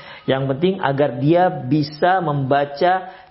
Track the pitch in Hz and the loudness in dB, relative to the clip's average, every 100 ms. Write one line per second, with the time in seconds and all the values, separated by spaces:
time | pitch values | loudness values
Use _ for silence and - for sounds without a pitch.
0 | - - - 131 139 135 180 190 - 139 | -18 -10 -4 -2 -2 0 0 0 -2 0
1 | 147 127 139 170 180 147 127 151 147 - | 0 0 2 4 4 0 -2 -2 -2 0
2 | 175 185 160 143 127 143 143 - 175 185 | 0 2 0 -2 0 0 0 0 0 0
3 | - - - | -4 -18 -20